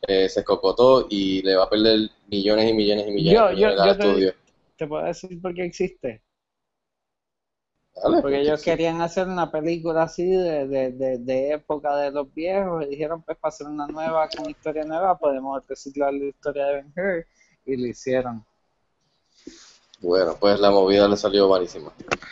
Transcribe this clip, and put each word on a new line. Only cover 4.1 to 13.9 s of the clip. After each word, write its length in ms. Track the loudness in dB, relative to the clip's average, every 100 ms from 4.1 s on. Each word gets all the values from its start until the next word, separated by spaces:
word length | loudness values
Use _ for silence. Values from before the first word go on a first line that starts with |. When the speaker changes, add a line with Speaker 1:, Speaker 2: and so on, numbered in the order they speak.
| 2 2 -2 _ _ _ -12
Speaker 2:
te 80 | -8
puedo 180 | -6
decir 380 | -6 -8 -12 -12
por 120 | -10
qué 100 | -6 -8
existe. 560 | -4 -6 -6 -10 -10 _ _ _ _ _ _ _ _ _ _ _ _ _ _ _ _ _
Speaker 1:
Dale, 120 | -4 0
Speaker 2:
Porque 160 | 2
Speaker 1:
¿por 80 | 2
qué 100 | 0
Speaker 2:
ellos 120 | 0
Speaker 1:
existe? 160 | 0 0
Speaker 2:
querían 320 | 0 0 -2
hacer 240 | -4 -2 -4
una 240 | -2 -4
película 540 | -2 -2 -4 -2 0
así 200 | -2 -2
de, 420 | -2 0 0 -2 -2
de, 260 | -2 -4
de, 260 | -2 -4 -4
de 340 | -2 -2 0
época 440 | -2 -4 -6 -2 -2
de 140 | -2
los 220 | -4 -6
viejos 520 | -6 -4 -2 -2 -4
y 60 | -6
dijeron, 320 | -6 -6 -6
pues, 140 | -10 -8
para 140 | -8
hacer 160 | -8 -10
una 200 | -8
nueva, 380 | -8